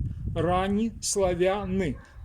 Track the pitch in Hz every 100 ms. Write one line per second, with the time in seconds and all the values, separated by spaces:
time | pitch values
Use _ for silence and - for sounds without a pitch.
0 | - - - 165 165 180 196 202 226 -
1 | - 202 185 175 185 202 190 185 170 120
2 | - -